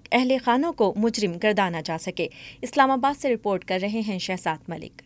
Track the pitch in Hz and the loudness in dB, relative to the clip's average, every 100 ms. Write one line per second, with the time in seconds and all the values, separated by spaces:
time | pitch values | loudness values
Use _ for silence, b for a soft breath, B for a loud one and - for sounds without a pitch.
0 | - 240 254 262 247 240 330 330 208 - | 0 2 4 2 2 2 2 2 2 2
1 | 226 226 208 170 214 208 190 170 151 160 | -2 0 -2 0 0 2 0 -2 -6 -6
2 | 190 - 170 B B B 247 - 262 269 | -6 -4 -6 B B B -6 2 4 4
3 | 269 285 277 226 208 190 - 185 196 220 | 0 0 0 0 0 -2 -2 -2 -2 -2
4 | 214 185 - 185 180 156 - 165 160 - | -2 -4 -4 -4 -2 -4 -6 -12 -12 -18